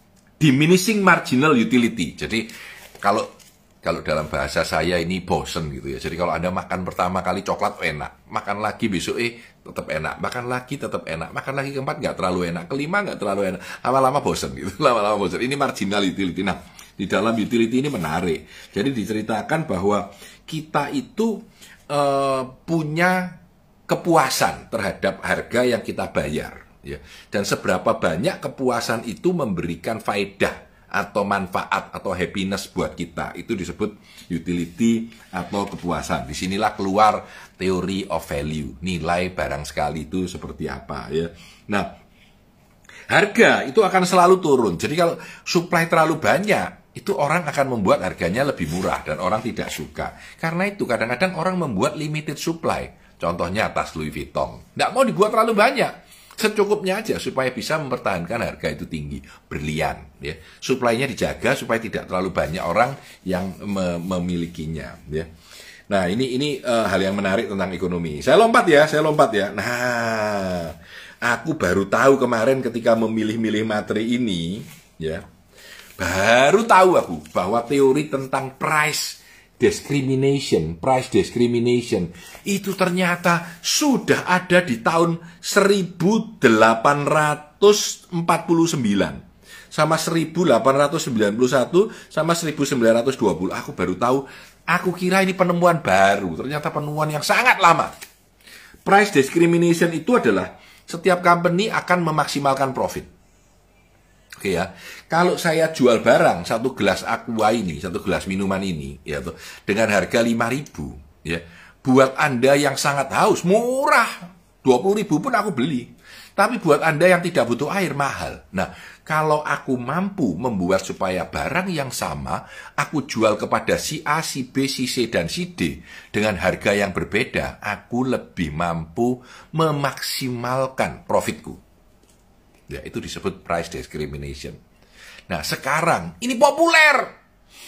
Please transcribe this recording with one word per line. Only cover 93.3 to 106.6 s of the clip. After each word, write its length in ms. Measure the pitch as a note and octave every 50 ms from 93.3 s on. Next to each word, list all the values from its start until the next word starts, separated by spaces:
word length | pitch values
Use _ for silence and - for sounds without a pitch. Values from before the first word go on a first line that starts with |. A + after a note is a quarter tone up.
| F2
puluh. 160 | D#2 F2+ F#2+ -
Aku 220 | A#2 B2 - C#3
baru 240 | - F#2 F2 F#2 F2+
tahu, 200 | A2+ A#2+ C3 C#3 C3+ - - - - - - _ -
aku 320 | - E3 F3 - F#3 E3+
kira 320 | - F#3 F3+ F#3 F#3+ F#3+
ini 80 | F#3 F#3
penemuan 480 | F#3+ F#3 F3 F3 E3+ F3 F3+ E3+ D#3+ -
baru. 560 | - F#2 F#2+ G2 G2 G2+ G2+ G2+ F2+ D#2+ - A2
Ternyata 240 | B2+ D3 D3+ D3 D#3+
penemuan 400 | D#3 E3 D3 D3 D3+ D3+ D#3 D3+
yang 160 | D3+ D3 -
sangat 320 | - G#3 F#3+ A#3+ B3+ A3 F#3+
lama. 320 | F#3+ E3+ E3 D3 A#2+ - - - - - _ _ _ _ _ _ _ - - - - - - - -
Price 240 | - F#3+ G3+ G#3 G3+
discrimination 800 | - C#3+ C3 C3+ - E3+ E3+ E3+ E3+ E3+ E3+ E3+ E3+ E3+ F3+ E3+
itu 240 | E3 D#3 D#3+ - B3
adalah 380 | A#3 - B2 G2+ F#2 F2+ - - - - - - - _
setiap 320 | - - E3 - F#3+ F3+ F3
company 480 | F3+ F3 E3+ E3+ E3+ F3+ E3+ F3 G#3
akan 400 | A3 F3 D#3+ - - F3+ F3+ F3
memaksimalkan 640 | D#3+ D#3 D3+ C#3+ - - C#3+ C#3 C#3 C3 C3 C#3 C3
profit. 480 | B2+ B2+ G#2 F2+ - D#2 - - - _ _ _ _ _ _ _ _ _ _ _ _ _ _ _ _ _ _ _ _ _ _ - - -
Oke 160 | - - F#2
ya, 160 | E3 F#2 F#2 - - - - - - - -
kalau 240 | - D#3+ F3 F3+ F3
saya 400 | - - F3 D#3 D#3+ D#3+ D#3+ D#3+
jual 240 | - C3 A#2+ A#2 G#2+
barang, 480 | A2+ A2+ C3 D#3+ F3 C#3+ G#2+ E2+ E2+
satu 240 | - B2 A2+